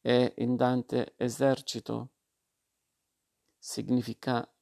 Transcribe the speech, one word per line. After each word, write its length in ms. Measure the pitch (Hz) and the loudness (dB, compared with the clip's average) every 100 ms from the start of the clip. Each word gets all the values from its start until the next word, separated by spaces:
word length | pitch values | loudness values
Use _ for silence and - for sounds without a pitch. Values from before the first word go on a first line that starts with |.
E 320 | - 123 123 - | 4 4 4 0
in 180 | 120 123 | -2 2
Dante 560 | 123 127 120 123 - _ | 2 2 0 -2 -2 _
esercito 920 | 123 110 135 131 - 113 - 117 123 _ _ _ _ _ _ _ _ _ _ _ _ _ _ _ | -4 2 2 2 -4 -8 -6 -8 -8 _ _ _ _ _ _ _ _ _ _ _ _ _ _ _
significa 920 | - - 104 123 120 113 - 123 - _ | -12 -8 0 0 -2 -8 -2 -2 -4 _